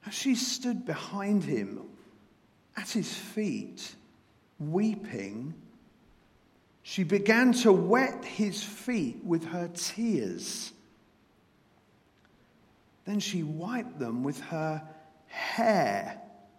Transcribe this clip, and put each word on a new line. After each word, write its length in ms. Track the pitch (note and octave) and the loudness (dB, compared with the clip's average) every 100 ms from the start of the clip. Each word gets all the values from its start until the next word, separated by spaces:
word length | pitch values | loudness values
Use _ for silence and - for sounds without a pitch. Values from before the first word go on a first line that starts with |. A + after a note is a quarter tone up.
| - | -10
As 80 | |
she 200 | - C#4 | -4 2
stood 500 | B3 - - B3 G#3 - | 2 2 -2 -2 -2 -2
behind 580 | D3+ - G3 G3 G#3 | -6 -6 -6 2 2
him 380 | D3 B2+ G2 G#2 - - - - - _ _ _ _ - | 2 -2 -2 -8 -14 -18 -20 -20 -20 _ _ _ _ -12
at 140 | G3+ | -4
his 220 | A3+ E3+ | -2 -2
feet, 800 | - - - G#3 A2+ - - - - - _ _ _ _ _ | -6 -8 -4 -2 -2 -6 -12 -16 -16 -20 _ _ _ _ _
weeping, 960 | D3+ E3+ A3 G#3+ - A#2 G2 G#2+ C3+ E3 - - - _ _ _ _ _ _ _ _ _ | -2 0 0 0 -6 -8 -8 -8 -10 -12 -18 -20 -20 _ _ _ _ _ _ _ _ _
she 200 | - - | -10 -2
began 480 | E3+ G3+ G3+ A3 B3+ | 2 4 6 6 8
to 180 | A#3 A3+ | 6 8
wet 540 | F#3 E3+ A#3+ C4 - | 8 8 6 4 0
his 360 | - - G#3 F3 | -10 -2 -2 -2
feet 600 | - - - A#3+ C#3 - | -10 -10 -4 0 -2 -4
with 220 | F#3 E3 | 0 0
her 260 | E3 F3 E3+ | 0 -6 -6
tears. 1000 | F3 - - A#3 F#3 G#2 F2 - - - - - _ _ _ _ _ _ _ _ _ _ _ _ _ _ _ _ _ _ _ _ _ | -6 -8 -2 0 2 0 -6 -8 -8 -10 -14 -20 _ _ _ _ _ _ _ _ _ _ _ _ _ _ _ _ _ _ _ _ _
Then 160 | - G#3 | -4 -2
she 240 | - F3+ | -2 -2
wiped 560 | D3+ D#3 F3+ B3 A3 D3 | -2 -4 -4 -4 -6 -6
them 240 | A#2+ A#2+ | -4 -2
with 160 | C3+ C#3+ | -2 -4
her 420 | - E3 D#3 D#3 - - - _ _ | -6 -4 -2 -4 -8 -20 -20 _ _
hair 920 | - - - A#3 G3+ B2+ G3+ G3 - - - - | -8 -6 2 4 4 4 0 -4 -10 -16 -20 -20